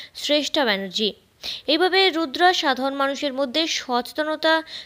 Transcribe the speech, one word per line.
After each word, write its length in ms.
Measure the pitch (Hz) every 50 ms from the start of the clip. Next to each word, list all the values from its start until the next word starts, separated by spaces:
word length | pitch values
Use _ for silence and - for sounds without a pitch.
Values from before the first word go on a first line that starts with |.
| - - _
শ্রেষ্ঠা 500 | - - - 294 302 277 269 - 330 277
ব্যানার্জি। 480 | 233 202 190 196 190 175 220 220 202 - - _ _ _ _ - - - - -
এইভাবে 440 | - 294 320 349 370 330 381 381 381
রুদ্রা 420 | 294 320 330 285 254 294 349 359 370
সাধারণ 420 | 359 - 294 262 247 254 277 277
মানুষের 380 | 277 277 269 277 269 294 294 254
মধ্যে 340 | 262 277 262 233 311 330
সচেতনতা 960 | 320 - - - - 247 240 247 - - - 311 302 311 302 311 320 320 320 311 - - - -